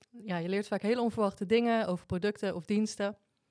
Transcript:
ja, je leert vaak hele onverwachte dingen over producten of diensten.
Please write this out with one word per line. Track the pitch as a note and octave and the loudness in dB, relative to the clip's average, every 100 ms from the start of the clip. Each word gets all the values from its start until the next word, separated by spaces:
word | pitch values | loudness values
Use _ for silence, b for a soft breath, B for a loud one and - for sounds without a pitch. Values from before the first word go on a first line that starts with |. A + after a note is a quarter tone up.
| _ | _
ja, | A#3+ G#3+ F3 | -12 -6 -4
je | E3+ | 0
leert | G3 G#3 | -2 -2
vaak | G3 | 0
hele | G3+ B3 | 0 2
onverwachte | A#3 A3+ G3+ - F#3 | 0 2 0 0 2
dingen | A3+ A#3 A3+ G#3 | 4 4 2 0
over | F3+ - | -2 -4
producten | F#3 G#3 G#3 G3 F3+ | -2 -2 -2 -4 -4
of | - | 0
diensten. | G#3 G#3+ - G3+ G#3 _ _ _ | 0 0 -2 -4 -4 _ _ _